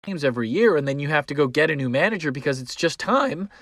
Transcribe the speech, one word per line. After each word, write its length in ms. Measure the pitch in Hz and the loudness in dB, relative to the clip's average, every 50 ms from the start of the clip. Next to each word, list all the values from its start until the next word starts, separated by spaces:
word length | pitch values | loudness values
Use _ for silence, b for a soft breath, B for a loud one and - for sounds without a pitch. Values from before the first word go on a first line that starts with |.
| - | -8
Games 180 | - 196 165 143 | -8 -6 0 0
every 260 | 135 120 120 117 110 | 0 0 0 -2 -2
year, 260 | 123 185 233 226 185 | 0 4 4 4 4
and 120 | 147 139 139 | 4 2 0
then 100 | 139 143 | -4 -4
you 120 | 143 143 | -2 0
have 160 | 156 151 143 - | 0 0 0 0
to 80 | 143 | 0
go 100 | 143 147 | 0 0
get 240 | 131 123 151 151 156 | 2 4 2 2 2
a 60 | 156 | 2
new 140 | 143 135 127 | -2 -2 0
manager 420 | 120 139 165 208 226 196 156 151 | 0 2 2 2 0 -2 -4 -4
because 300 | 131 143 - 147 139 131 | -4 -2 -2 -2 -4 -4
it's 120 | 127 - - | -6 -12 -6
just 260 | - - 165 - - | -2 -2 -2 -2 -2
time, 500 | - - 220 269 277 269 - 165 196 202 b b | -2 0 2 2 2 0 -2 -4 -8 -10 b b